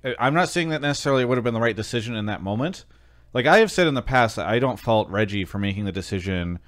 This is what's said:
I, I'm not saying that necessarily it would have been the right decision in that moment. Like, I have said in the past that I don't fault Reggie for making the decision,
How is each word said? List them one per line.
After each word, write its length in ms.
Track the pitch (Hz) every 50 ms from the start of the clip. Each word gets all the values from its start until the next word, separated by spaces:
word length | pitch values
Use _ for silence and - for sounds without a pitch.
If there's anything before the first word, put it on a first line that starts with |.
| -
I, 100 | 131 120 -
I'm 140 | 120 135 151
not 140 | 175 185
saying 220 | - - 180 165 160
that 120 | 156 147
necessarily 420 | 143 147 139 - - 143 135 131 123
it 20 |
would 120 | 120 127
have 60 | 123 110
been 100 | 123 117
the 60 | 110
right 160 | 117 117 101
decision 400 | 110 107 - - 120 107 120 117
in 120 | 107 104
that 140 | 107 101 -
moment. 440 | 92 95 104 117 139 180 190 - - _ - _ _ - _ _ - - -
Like, 120 | 127 120
I 120 | 151 180
have 140 | 220 226 190
said 140 | - 185 175
in 80 | 156 139
the 80 | 123
past 360 | - - 135 127 120 107 -
that 100 | 107 78
I 100 | 92 113
don't 220 | 120 131 131 120 -
fault 300 | - 120 113 107 101 -
Reggie 340 | 92 104 110 98 101 101 90
for 160 | - - 101
making 240 | 101 101 98 104 101
the 60 | 98
decision, 680 | 90 98 87 - 101 95 87 95 92 90 87 87 87 85 -